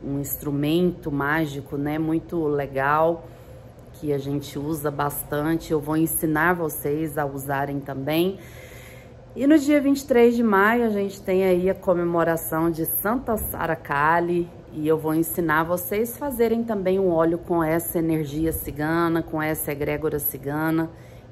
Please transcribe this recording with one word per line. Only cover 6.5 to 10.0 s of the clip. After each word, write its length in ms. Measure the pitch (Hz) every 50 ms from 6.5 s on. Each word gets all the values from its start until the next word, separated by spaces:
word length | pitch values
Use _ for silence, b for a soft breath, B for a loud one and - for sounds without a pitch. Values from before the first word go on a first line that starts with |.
| 180
vocês 640 | 175 165 151 147 - - 147 147 156 160 156 143 156
a 80 | 147
usarem 540 | 139 139 139 127 143 139 135 143 143 139 139
também. 580 | 135 139 135 135 135 147 151 165 175 190 196 B B B B B B B B B B B B B B B B - - - -
E 120 | 226 254
no 120 | 285 311 311
dia 220 | 269 285 294 294
vinte 220 | 262 277 277 277